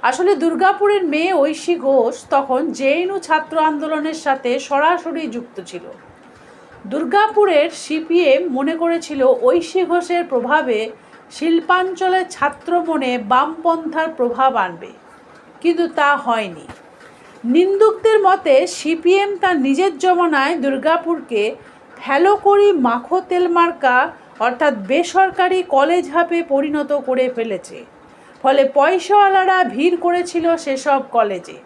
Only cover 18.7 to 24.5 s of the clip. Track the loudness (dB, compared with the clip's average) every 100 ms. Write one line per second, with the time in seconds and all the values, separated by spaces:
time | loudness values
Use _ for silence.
18.7 | -4 -4 0 2 2 2 0 0 0 0
19.7 | 2 0 0 0 2 2 2 0 0 -2
20.7 | -2 0 0 -2 -6 -4 -2 -2 -6 -20
21.7 | -20 -20 -16 -2 2 2 2 4 4 4
22.7 | 4 0 -2 -2 -4 0 -2 2 2 0
23.7 | 2 2 2 0 -6 -20 -4 -4